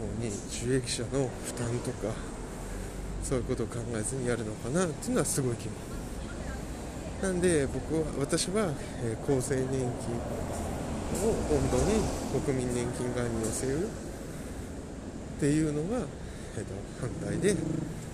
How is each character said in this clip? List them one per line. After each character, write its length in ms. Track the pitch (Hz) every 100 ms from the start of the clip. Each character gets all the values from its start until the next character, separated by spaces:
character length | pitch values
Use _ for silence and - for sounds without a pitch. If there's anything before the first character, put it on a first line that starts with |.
| 107 104
に 60 | 117 101 - -
受 140 | 117 131
益 140 | 120
者 120 | -
の 260 | 110 135 127 -
負 80 | -
担 240 | - 120 120
と 100 | 127
か、 240 | 113 101 - - - - - - - - - - -
そ 120 | -
う 40 | 127
い 40 |
う 20 |
こ 100 | 113
と 100 | 120
を 20 | 113
考 100 | 120 120
え 60 | 113
ず 160 | 104 135
に 120 | 120
や 80 | 117
る 100 | 107
の 80 |
か 160 | 107 117
な 160 | 160 180
っ 20 |
て 200 | 147 233
い 20 |
う 40 |
の 40 | 247
は 80 | 147
す 160 | -
ご 100 | 127
い 40 | 117
疑 120 | 110 - - - - - - - - - - - - - - -
問。 100 | 190
な 80 | 180
ん 40 |
で、 240 | 180 156 131
僕 280 | 127 -
は、 60 | 160 151 -
私 300 | 143 165 -
は、 240 | 208 190 135 - -
え 120 | 120 110
ー、 180 | - 135
厚 80 | 127
生 100 | 131
年 120 | 131
金 160 | 135 123 120 - 120 - - - - - - - - - - 220
を 60 | 190 -
今 100 | 143 131
度 60 | 127
に 160 | 151 220 - - - 135
国 140 | 143 131
民 180 | 123
年 160 | 123 120
金 220 | - 123
側 140 | 120 120
に 140 | 113
寄 60 | 110
せ 180 | - 131
る 180 | 147
っ 40 | 220 - - - - - - - - - - - - - - -
て 120 | 143
い 120 | 151 156
う 40 |
の 80 | 147 170
が、 120 | 247 143 - - - - 113
え 40 |
ー 40 |
と、 80 | 98 - - -
反 120 | - - -
対 100 | 165
で、 160 | 185 196 - - - - -